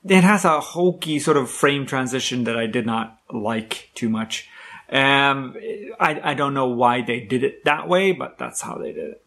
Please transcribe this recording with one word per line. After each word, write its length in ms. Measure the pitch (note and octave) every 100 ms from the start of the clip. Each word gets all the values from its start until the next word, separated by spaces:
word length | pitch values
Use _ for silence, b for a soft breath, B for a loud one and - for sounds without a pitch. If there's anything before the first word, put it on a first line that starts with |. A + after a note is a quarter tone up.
it 200 | F#3+ F#3+
has 200 | F3+ G#3
a 160 | F3+ D3+
hokey 600 | - E3+ F3+ F3 D#3+ D3
sort 160 | D#3+ D3
of 120 | B2
frame 380 | - C#3+ C#3+ C3+
transition 560 | C3+ B2+ B2+ - B2+
that 120 | A#2 A#2
I 100 | A2+
did 200 | B2 A2+
not 340 | A2+ A2 - _
like 600 | A#2 G#2+ A2+ G#2+ - -
too 140 | - A#2
much. 400 | A2 A2 - B B B B B
Um, 680 | C3+ C#3 C#3 C#3 C#3 C3 - A2 G#2+ G2+ A2+
I, 200 | D#3 D#3 D#3
I 40 |
don't 200 | D3 C#3+
know 120 | C#3 B2+
why 360 | A#2+ B2 B2
they 180 | A#2 A#2+
did 240 | G#2 B2+
it 200 | C3+ - -
that 220 | D3+ D#3+
way, 220 | F3+ G3
but 260 | D#3 C3 -
that's 240 | - -
how 180 | - -
they 140 | -
did 180 | D2+ D2+
it. 120 | -